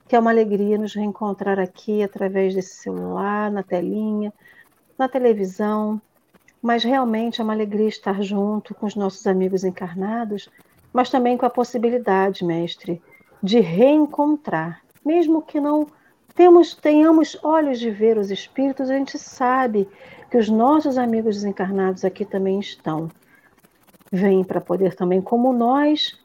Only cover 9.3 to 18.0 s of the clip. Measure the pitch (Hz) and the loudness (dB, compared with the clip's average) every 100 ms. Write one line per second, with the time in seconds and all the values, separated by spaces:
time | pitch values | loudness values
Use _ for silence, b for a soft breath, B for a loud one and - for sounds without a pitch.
9.3 | 185 185 190 185 180 180 180 196 233 220 | 0 0 -2 -4 -6 -10 -8 -6 -6 -6
10.3 | 202 - b b b _ 247 247 262 240 | -8 -12 b b b _ -2 0 0 0
11.3 | 247 247 254 233 247 233 247 214 190 196 | 0 -2 -2 -2 -2 -2 -2 0 2 0
12.3 | 190 175 165 170 - - 175 b b b | -2 -4 -4 -4 -8 -10 -10 b b b
13.3 | b 190 233 170 175 262 302 294 - 294 | b 0 2 2 4 4 4 2 0 0
14.3 | 294 - 160 170 - _ _ 285 349 311 | -2 -4 -6 -6 -12 _ _ -2 0 2
15.3 | 320 - 294 294 302 294 b b b _ | 0 -2 -4 0 -2 -2 b b b _
16.3 | - 359 349 330 - 302 302 320 320 302 | 4 8 8 6 0 2 6 6 6 2
17.3 | - 302 320 294 240 233 202 | -4 0 2 2 -2 -4 0